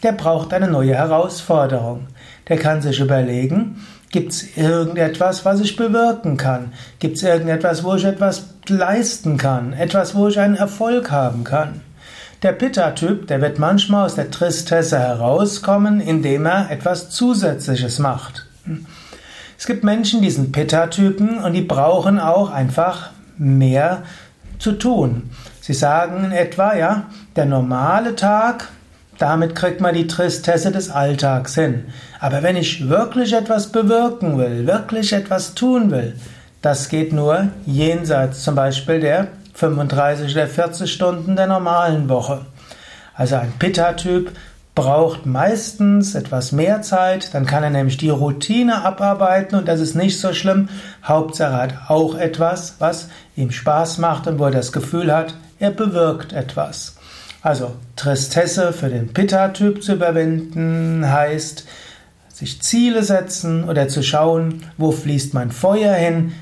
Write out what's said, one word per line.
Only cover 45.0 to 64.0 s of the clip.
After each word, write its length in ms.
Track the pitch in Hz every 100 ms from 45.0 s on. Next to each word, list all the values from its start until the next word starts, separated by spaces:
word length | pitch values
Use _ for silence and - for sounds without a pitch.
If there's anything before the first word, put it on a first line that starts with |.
| 165 165
meistens 920 | 135 127 180 220 - - 202 202 196 147
etwas 340 | 131 131 120
mehr 320 | 143 170 208
Zeit, 500 | 202 185 185 190 -
dann 140 | 143 131
kann 160 | 147
er 80 | 151
nämlich 260 | 143 135 135
die 120 | 156
Routine 760 | 139 143 143 - 226 240 220
abarbeiten 720 | 185 190 202 196 190 190 190 196
und 120 | 165
das 100 | 160
ist 160 | 156
nicht 240 | 156 190 -
so 140 | 190
schlimm. 360 | 175 196 190 196 - - -
Hauptsache 480 | - 156 156 - 151
er 100 | 127
hat 120 | 131 - -
auch 300 | 156 160 160
etwas, 580 | 165 160 165 180 - -
was 280 | 156 165 - - - -
ihm 160 | 123
Spaß 460 | - - 151 165 165
macht 280 | 165 147 170
und 140 | 151
wo 60 | 143
er 40 |
das 220 | 131 123
Gefühl 420 | 151 - 170 170
hat, 200 | 151 160 - - -
er 100 | 202
bewirkt 640 | 202 214 175 170 135 -
etwas. 640 | 160 120 - - - - - - - - -
Also 360 | - 135 120 117 -
Tristesse 800 | - 143 135 - 165 170 190 175
für 160 | 170 135
den 240 | 123 110
Pitta-Typ 640 | - 196 190 190 190 208 202
zu 120 | -
überwinden 1160 | 196 175 165 160 160 165 160 165 165 165 165 147
heißt, 580 | 143 147 156 - - - - - - _ _ _
sich 280 | - 139 -
Ziele 440 | - 233 240 226
setzen 640 | 202 190 185 - 165 165 165
oder 180 | 147 135
zu 160 | 147